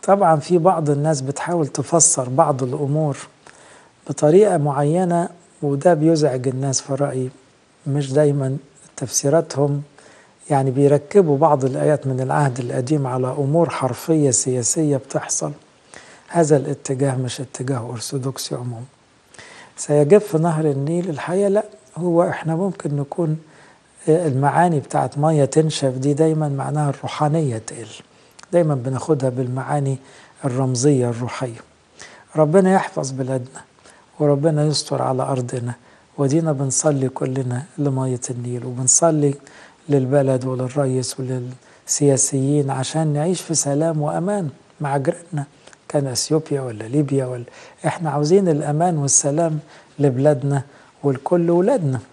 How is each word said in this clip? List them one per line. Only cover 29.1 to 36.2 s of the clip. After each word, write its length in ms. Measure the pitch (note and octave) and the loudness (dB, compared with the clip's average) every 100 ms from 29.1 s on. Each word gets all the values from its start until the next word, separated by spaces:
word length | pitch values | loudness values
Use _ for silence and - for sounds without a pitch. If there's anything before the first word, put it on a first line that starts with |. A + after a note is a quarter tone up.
| D3+ C3 | 0 0
بالمعاني 680 | B2 B2+ B2+ B2+ D3 C3+ C3 - - - _ C#3+ | -2 -4 -4 -4 -2 -2 -4 -8 -20 -20 _ -4
الرمزية 640 | B2 C3 B2+ C#3 C#3 A#2+ | -2 0 2 2 4 2
الروحية. 480 | A#2 A#2+ - C3 A2+ - _ _ _ - - _ D#3 | -2 -6 -6 -8 -10 -20 _ _ _ -20 -20 _ 0
ربنا 380 | D3+ F3+ F#3 | 4 4 4
يحفظ 380 | F#3+ - - C#3+ | 2 0 -6 -6
بلادنا، 500 | C3 B2+ C3 B2+ - - _ - - _ - | -6 -4 -4 -6 -16 -20 _ -20 -20 _ -2
وربنا 460 | D3+ C#3+ D#3+ D3+ D3+ | 2 4 2 2 0
يستر 360 | C#3+ - - | 0 -4 -4
على 220 | B2+ C3 | -2 -2
أرضنا، 500 | C3+ C3 B2 C3 A#2+ A#2+ _ _ _ | -2 -2 -4 -6 -6 -10 _ _ _
ودينا 340 | - | -2